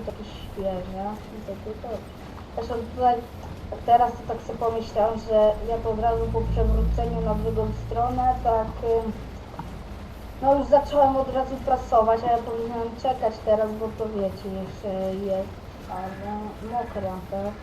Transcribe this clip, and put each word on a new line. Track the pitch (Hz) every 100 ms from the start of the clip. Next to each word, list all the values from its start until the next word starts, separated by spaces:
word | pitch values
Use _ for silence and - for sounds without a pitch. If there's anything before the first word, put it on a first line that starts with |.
| 214
takie | - 208
świeże. | - - - 190 185 185 190 202 214 - 214
I | 208
takie | 196 214 214
to. | 240 214 - - - - - 233
Zresztą | 233 233 220 247
tutaj, | 247 233 - - - - - - -
teraz | 240 240
to | - 226
tak | 226
sobie | - 226
pomyślałam, | 233 226 220 226 220 226
że | 214 214 214 214 208
ja | 226
to | 226
od | 214
razu | 226 226 226
po | 226
przewróceniu | 226 226 220 226 - - 233 226
na | 220 214
drugą | 220 214 220 - -
stronę, | 226 247 254 254 254
tak, | 233 226 220
ym, | - 233 226 226 214 - - - - - - - - - - - -
no | 269 285
już | 254
zacząłem | 285 - 294 269 269
od | 262
razu | 254 262 269 269
prasować, | 254 - 233 220 226 240
a |
ja | 233
powinienem | 233 226 226 233 233 233
czekać | 262 254 226 226 226
teraz, | 214 214
bo | 214 220 -
to | 220
wiecie, | 214 190 185 202
jeszcze | 190 185 - 208 190 190 190
jest, | 202 190 196 - - - 185
ale | 185 190 196 202 214 214 - 214
mokre, | 240 233 208 190 185 175
tak? | 196 202 208